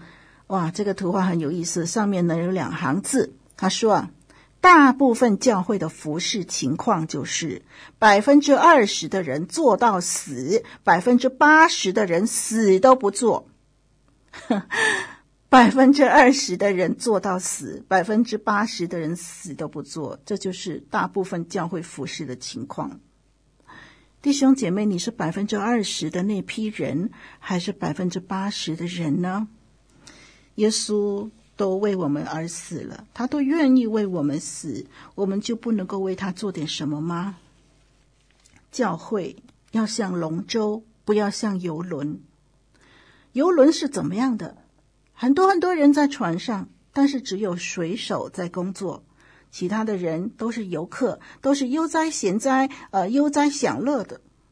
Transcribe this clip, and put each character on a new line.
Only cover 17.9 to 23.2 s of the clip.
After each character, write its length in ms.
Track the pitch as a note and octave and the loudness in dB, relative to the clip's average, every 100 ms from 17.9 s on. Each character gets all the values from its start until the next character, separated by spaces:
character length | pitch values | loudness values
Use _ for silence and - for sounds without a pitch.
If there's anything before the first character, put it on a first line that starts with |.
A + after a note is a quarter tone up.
| F#3+ | 0
分 200 | F#3+ G#3+ | 2 0
之 160 | A3+ G#3+ | 0 -2
八 260 | A3 G#3 A3 | -2 -2 -2
十 220 | - F3 | -4 -6
的 100 | F3 | -4
人 180 | D#3 F3 | -6 -6
死 380 | - - F3 | -10 -16 -14
都 140 | C3+ D3+ | -10 -10
不 160 | D3+ | -10
做， 360 | C3+ E3 C3 - - | -12 -10 -10 -10 -8
这 100 | G3 | -6
就 160 | F#3+ | -6
是 320 | F3+ F#3 - - | -8 -10 -10 -6
大 180 | G#3 F#3 | -4 -4
部 160 | G3 | -4
分 240 | F#3 F3 E3+ | -4 -6 -6
教 200 | F#3+ E3+ | -6 -6
会 160 | E3+ | -8
服 240 | E3+ - C3 | -10 -12 -12
侍 180 | - C3+ | -10 -12
的 100 | B2 | -12
情 300 | - A#2+ C#3 | -12 -12 -12
况。 340 | - D3 - _ _ | -10 -12 -12 _ _